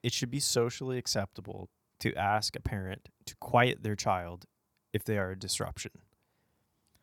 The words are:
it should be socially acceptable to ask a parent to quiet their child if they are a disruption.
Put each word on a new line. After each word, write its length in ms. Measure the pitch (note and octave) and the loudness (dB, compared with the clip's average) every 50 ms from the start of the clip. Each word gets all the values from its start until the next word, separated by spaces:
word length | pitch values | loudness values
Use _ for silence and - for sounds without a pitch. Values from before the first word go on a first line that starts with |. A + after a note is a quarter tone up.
| - | -2
it 100 | A#2+ - | -2 0
should 180 | - C3 A#2+ | 0 -2 -2
be 100 | B2 C#3+ | -2 -2
socially 580 | C#3+ - - A#2+ A#2 A#2+ - - C3+ C3 B2+ B2 | -2 2 4 4 4 2 0 -4 -4 -4 -4 -4
acceptable 680 | A#2+ - - A2 G2 - - - F2+ G2+ G2+ G2 F#2 - _ _ _ _ _ _ | -2 -2 0 0 -2 -2 -6 -12 -14 -12 -12 -12 -12 -14 _ _ _ _ _ _
to 140 | - A2+ - | -2 0 0
ask 400 | D#2 G2+ G2+ G#2 G#2+ - - - | 2 2 4 4 4 2 0 -4
a 40 | - | -4
parent 480 | - - - G2 F#2+ F#2 F#2+ - - - - _ _ | -4 -4 -4 -4 -4 -6 -8 -10 -12 -20 -20 _ _
to 100 | - - | -14 -14
quiet 460 | - - - B2 B2 B2 B2 - - - | -12 -4 4 6 6 6 6 4 0 -2
their 120 | G#2+ G#2 | -4 -2
child 480 | - - A2+ G2 F2+ F2 E2+ F2 F2 - - _ _ _ _ _ _ _ _ - | 0 2 2 2 2 0 -4 -10 -12 -14 -20 _ _ _ _ _ _ _ _ -4
if 120 | G#2+ - | -2 0
they 120 | - G#2+ G2+ | 2 2 2
are 120 | F#2+ F#2 | 2 0
a 80 | F#2+ F#2+ | -2 -6
disruption. 540 | G2+ F#2+ - - - F2 - - - A2 - - - _ _ _ _ _ _ _ _ _ _ _ _ _ _ _ _ _ _ _ | -4 -4 -2 -2 -2 -4 -4 -8 -10 -10 -12 -14 -20 _ _ _ _ _ _ _ _ _ _ _ _ _ _ _ _ _ _ _